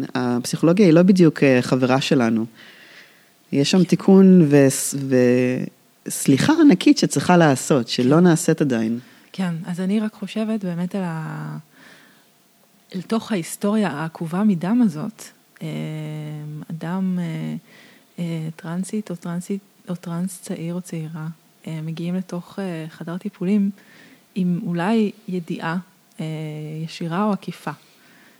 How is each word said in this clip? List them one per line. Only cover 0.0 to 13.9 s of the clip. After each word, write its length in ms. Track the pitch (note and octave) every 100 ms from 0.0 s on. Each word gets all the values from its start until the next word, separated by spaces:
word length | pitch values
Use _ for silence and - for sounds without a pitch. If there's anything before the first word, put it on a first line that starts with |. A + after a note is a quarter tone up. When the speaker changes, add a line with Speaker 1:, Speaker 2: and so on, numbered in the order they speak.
| C#3 B2+
Speaker 1:
הפסיכולוגיה 680 | B2 B2 - - D3+ F#3 F#3+
היא 80 |
לא 100 | D#3
בדיוק, 400 | F#3 F#3 D#3+ -
אה, 180 | C#3+ B2
חברה 400 | B2 C3 B2+ C3
שלנו. 440 | - C#3+ A2+ A2+ A2+ - - - - - - _ _ _ _
יש 200 | C3+ C#3+
שם 60 | F#3+
Speaker 2:
כן. 60 |
Speaker 1:
תיקון 600 | E3 F3 - F#3+ F#3+ F#3 D3
וס-, 460 | C#3+ C3+ C3+ - C#3 C3+ B2+ B2 B2 B2+ B2+ - - _ _ -
וסליחה 460 | - - E3+ - D#4+
ענקית 360 | D4 F3+ D4 D4
שצריכה 400 | E3 - - F3
לעשות, 500 | D#3 C3 - C#3+ A2+
שלא 280 | - B2 D#3
Speaker 2:
כן. 80 |
Speaker 1:
נעשית 380 | F3+ D#3 - D#3+
עדיין. 380 | D3 A#2 A2+ A#2+ - _ _
Speaker 2:
כן, 240 | - F3+ E3 F3+
אז 140 | F3
אני 200 | F#3 G#3+
רק 140 | G#3+
חושבת 520 | - F#3+ G#3+ A3 A3 F#3
באמת 300 | E3+ F3+ G3+
על 60 |
ה-, 540 | F3 D#3+ D#3 D#3 D3+ D3+ - _ - - _ _ _ _ _ _ _ _ _ F#3
אל 60 |
תוך 300 | - A3 -
ההיסטוריה 580 | G#3 D#3+ - G3+ A3
העקובה 540 | G3